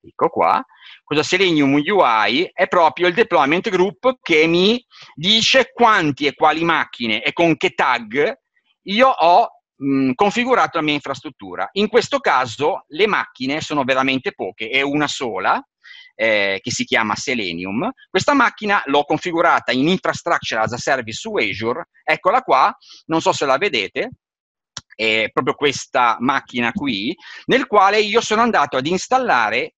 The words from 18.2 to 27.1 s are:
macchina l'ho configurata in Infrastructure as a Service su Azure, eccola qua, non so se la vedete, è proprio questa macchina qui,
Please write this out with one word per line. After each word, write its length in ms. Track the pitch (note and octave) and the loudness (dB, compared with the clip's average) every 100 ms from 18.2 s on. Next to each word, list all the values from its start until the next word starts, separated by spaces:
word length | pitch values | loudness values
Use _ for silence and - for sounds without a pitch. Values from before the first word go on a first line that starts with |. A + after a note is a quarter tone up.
| - | 0
macchina 480 | C#4+ A3+ - G#3 G3+ C3+ | 2 0 -2 -2 -2 0
l'ho 180 | C#3+ | -2
configurata 680 | D3 D#3 F3+ E3 E3+ C3+ - | 0 -4 -2 0 2 2 0
in 160 | B2+ D3 | 0 0
Infrastructure 720 | F#3 E3+ D3 - D#3 - A#2 | 0 -2 -4 -4 -4 -4 -2
as 120 | A2 | -2
a 60 | A#2+ | -4
Service 400 | - C3+ A2 A2 | -2 -2 -2 -10
su 160 | A3+ | -6
Azure, 540 | G3+ A2 F#2+ A2+ B2+ - _ | -2 -2 -2 -4 -4 -8 _
eccola 380 | - D#3 F3+ A#3+ | -4 0 2 0
qua, 320 | B3+ C3+ E3 B3 - - - | 2 2 2 -2 -20 -20 -4
non 140 | D#3+ | -2
so 120 | F#3+ | 0
se 140 | E3+ C#3+ | 0 0
la 120 | C3 | 0
vedete, 520 | G3+ B2 F#2+ B2+ A3 A#3+ _ _ _ _ _ - _ | 0 -2 -4 -6 -8 -10 _ _ _ _ _ -20 _
è 340 | - A2 A2 G#2 | -4 -2 0 -2
proprio 220 | - B2+ | -2 -4
questa 600 | C3+ C#3+ C3 - C3+ A#2+ G#2 | -2 -2 -2 -4 0 0 0
macchina 500 | B2 C3+ - B2 A#2+ | -2 -2 -4 -4 -4
qui, 420 | - C#3+ G2+ A2 | -4 -6 -4 -6